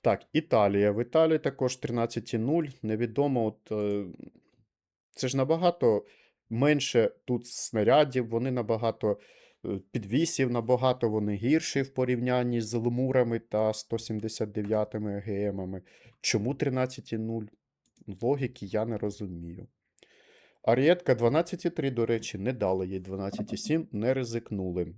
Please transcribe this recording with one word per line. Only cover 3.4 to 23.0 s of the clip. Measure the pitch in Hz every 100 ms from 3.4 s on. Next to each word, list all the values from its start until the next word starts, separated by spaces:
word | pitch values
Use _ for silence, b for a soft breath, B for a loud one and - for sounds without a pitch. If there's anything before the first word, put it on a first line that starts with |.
от, | 110 - _
е, | 107 104 101 98 - - _ _ _ _ _ _ _ _
це | - 127
ж | 135
набагато | 135 160 180 175 123 107 - b b b _
менше | 113 139 147 - 123 107 -
тут | - 120 120
снарядів, | - - 113 107 139 151 127 117
вони | 113 131
набагато, | 127 110 113 117 107 110 101 b b b b
е, | - 98 -
підвісів, | 123 101 120 160 - 131
набагато | 120 113 123 131 127 117
вони | 107 104
гірші | 101 117 156 160 139
в | 135
порівнянні | - 127 123 123 123 123 120
з | 110
Лемурами | 117 117 120 131 131 117 117
та | - 107 107
сто | 107 - 113
сімдесят | - 110 110 - 107
дев'ятими | 104 101 107 107 110 107 101 98
Г | 101
М-ами. | 104 98 92 95 - b b b
Чому | - 110 107
тринадцять | 139 151 131 127 127 -
і | 113
нуль? | 110 113 107 _ _ _ _ _ - 92
Логіки | 117 143 131 127 98
я | 107
не | 113 110
розумію. | 104 101 101 87 85 90 98 _ _ _ b b b b b b
Арієтка | - 120 143 175 -
дванадцять | 120 117 143 170 -
і | 175
три, | 165 139
до | 117 113
речі, | 117 - 95
не | 101
дали | 127 101 92 92
їй | 95